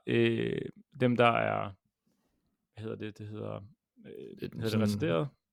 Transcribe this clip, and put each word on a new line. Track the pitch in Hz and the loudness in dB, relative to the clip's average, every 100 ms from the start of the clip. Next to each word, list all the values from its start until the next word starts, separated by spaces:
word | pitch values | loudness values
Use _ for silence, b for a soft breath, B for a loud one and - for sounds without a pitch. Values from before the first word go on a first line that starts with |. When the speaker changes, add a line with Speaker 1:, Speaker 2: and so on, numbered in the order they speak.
| - | 0
Speaker 1:
øh, | 120 117 113 113 - - - - 135 | 4 4 2 -2 -2 -6 -10 -12 0
dem, | 127 117 | 2 6
der | 120 | 6
er, | 113 107 107 104 98 _ _ _ _ _ _ _ _ _ | 6 2 0 -4 -10 _ _ _ _ _ _ _ _ _
hvad | - | -14
hedder | 110 110 | -10 -8
det, | 107 104 | -10 -10
det | 107 | -12
hedder, | 107 104 107 | -8 -8 -8
øh, | 101 _ _ _ 214 | -12 _ _ _ -18
Speaker 2:
Det | - - - | -16 -14 -12
er | - | -10
Speaker 1:
hedder | - | -6
det | 113 | -2
Speaker 2:
sådan | 110 107 | 2 2
Speaker 1:
retarderet? | 104 160 165 147 - _ | 2 0 0 -2 -6 _